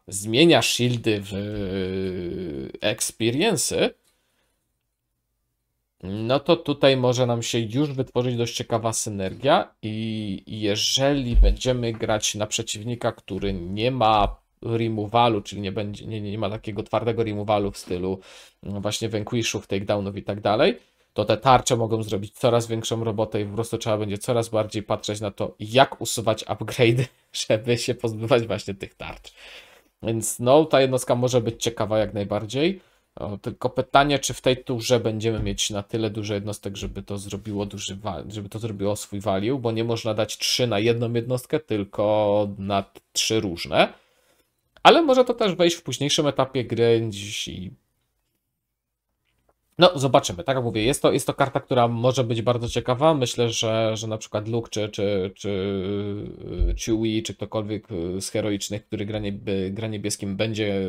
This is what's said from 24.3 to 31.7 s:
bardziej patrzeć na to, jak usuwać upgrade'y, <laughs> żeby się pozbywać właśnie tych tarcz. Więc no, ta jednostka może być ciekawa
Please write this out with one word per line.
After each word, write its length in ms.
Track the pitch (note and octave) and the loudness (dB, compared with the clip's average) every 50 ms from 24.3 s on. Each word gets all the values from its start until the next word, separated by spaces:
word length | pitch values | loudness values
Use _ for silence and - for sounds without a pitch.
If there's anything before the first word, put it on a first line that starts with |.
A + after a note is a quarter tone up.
| B2 A#2 A2+ A2+ | 0 0 0 0
bardziej 340 | - G#2+ G#2+ G2+ - G#2+ G2+ | 0 0 0 0 -2 -6 -4
patrzeć 380 | - A2+ G2+ - - G#2 G#2 | -2 -4 -2 -2 -4 -4 -4
na 100 | G#2+ G2+ | -4 -6
to, 240 | - - G#2+ - - - | -4 -4 -6 -6 -6 -8
jak 420 | G#2 G#2+ A2+ B2+ C#3+ - - - | -8 2 6 6 6 6 4 -2
usuwać 440 | A#2 - - B2 G#2 A2 A2 - - | -6 -6 -4 -2 0 0 0 0 -2
upgrade'y, 600 | - G#2+ - A2+ G#2+ - - B2 A2+ A#2 B2+ B2+ - _ _ _ | -6 -6 -6 -6 -4 2 4 4 6 6 4 0 -2 _ _ _
<laughs> 200 | _ - - - - | _ -10 -6 -2 0
żeby 300 | A2+ G#2+ A2+ A#2+ A#2+ A#2 | 0 0 2 0 0 0
się 180 | - - A#2 | 0 -2 -4
pozbywać 520 | - - A2+ G#2+ G#2+ A2+ A2+ C3 A#2+ A2+ G#2 | -2 -4 -4 -4 -4 0 2 2 2 2 0
właśnie 260 | F#2+ G2+ - - G2 | -4 -4 -4 -6 -8
tych 220 | - - - - | -8 -10 -14 -12
tarcz. 380 | - D#2 D#2+ - - - - - - - - - - - - - _ _ _ _ _ - | -14 -14 -12 -12 -14 -18 -20 -20 -20 -20 -20 -20 -20 -20 -20 -20 _ _ _ _ _ -4
Więc 360 | A2 A2+ A2+ A2 - - - | -4 -2 -2 -2 -4 -4 0
no, 260 | A#2+ A#2+ C3+ D#3 D#3+ | 4 6 6 6 6
ta 160 | D#3 - C3+ | 6 4 4
jednostka 340 | C3+ C3 C3 B2 - - B2+ | 4 4 2 0 0 0 0
może 260 | A#2+ B2 B2+ B2 B2+ | 2 2 2 2 2
być 220 | G#2+ A#2+ - - - | 2 0 -2 -2 -4
ciekawa 340 | A#2 | -4